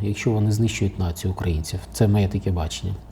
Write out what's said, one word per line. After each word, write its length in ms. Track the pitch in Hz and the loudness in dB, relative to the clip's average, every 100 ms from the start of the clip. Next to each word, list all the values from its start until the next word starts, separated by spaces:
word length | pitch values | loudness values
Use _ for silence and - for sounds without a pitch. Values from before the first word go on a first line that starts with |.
якщо 280 | 101 101 123 | -2 -2 0
вони 220 | 110 107 | 2 2
знищують 460 | 104 113 - 98 - | 4 2 2 -2 0
націю 340 | 90 82 92 | -2 -2 -4
українців. 480 | 92 92 78 78 95 - | -2 -2 -2 -2 -6 -6
Це 160 | - 107 | 2 4
моє 200 | 104 98 | 4 2
таке 220 | 98 98 | 0 -2
бачення. 440 | 87 80 - 95 95 - | -2 -2 -4 -6 -6 -8